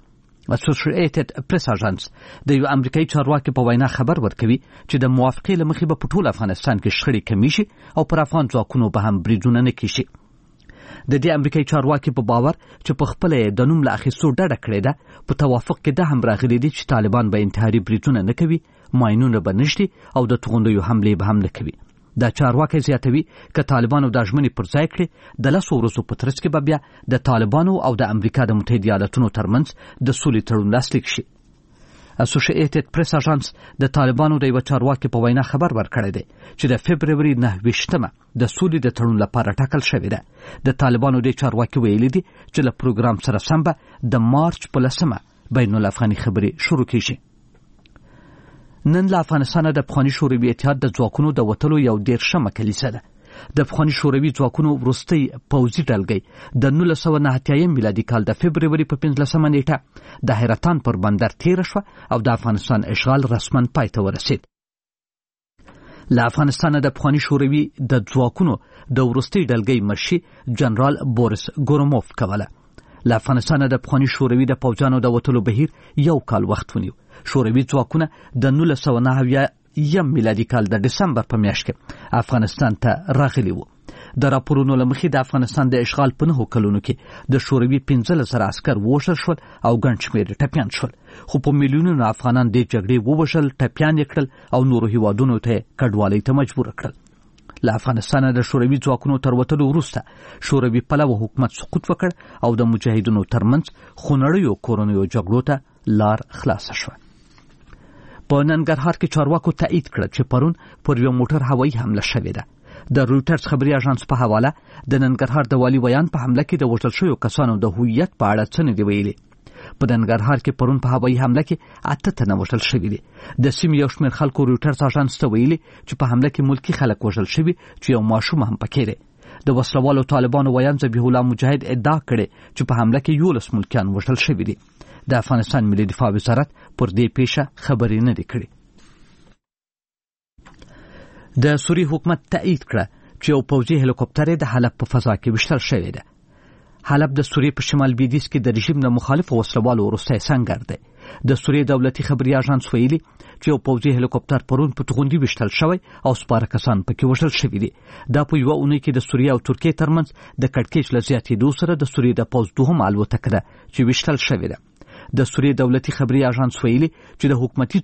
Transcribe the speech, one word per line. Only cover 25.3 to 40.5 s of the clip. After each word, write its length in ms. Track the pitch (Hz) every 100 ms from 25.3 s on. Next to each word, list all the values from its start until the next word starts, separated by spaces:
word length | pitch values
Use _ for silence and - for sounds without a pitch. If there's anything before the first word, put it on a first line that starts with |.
| -
د 80 | 131
لسو 200 | 175 - 131
ورځو 260 | 117 120
په 120 | -
ترڅ 220 | - 131 -
کې 80 | 165
به 100 | 151
بیا 180 | 143 151 - - -
د 120 | 127 -
طالبانو 460 | 113 110 139 175 185
او 160 | - 113
د 60 |
امریکا 420 | 110 107 107 -
د 80 | 113
متحد 300 | 107 98 117
ایالتونو 440 | 104 98 101 - 117
ترمنځ 380 | - 90 117 160 - - -
د 80 | 123
سولې 320 | 123 151 110
تړون 320 | - 113 101
لاسلیک 320 | 117 - 135 -
شي. 160 | - - _ _ _ _ _ - - - -
اسوسییټډ 720 | 123 143 - 160 151 156 -
پریس 220 | - 165
آژانس 320 | 156 160 147 - - - -
د 120 | 135 151
طالبانو 420 | 131 123 156 151
د 120 | 135
یوه 100 | 127
چارواکي 480 | - 135 127 135 120
په 100 | 120
وینا 220 | 117 123 127
خبر 200 | 139 170
ورکړی 380 | 113 - - - 120
دی 80 | - - - -
چې 80 | 139
د 140 | 120
فبروري 480 | - 165 151 147 151
نهه 300 | 123 120 92
ویشتمه 460 | 113 - - 175 101 - _ 120
د 140 | 120 -
سولې 220 | 185 160
د 60 | 123 117
تړون 200 | 117 107
لپاره 340 | 101 120 107 101
ټاکل 200 | 131 151
شوې 280 | - 127 104
ده. 80 | 104 - - -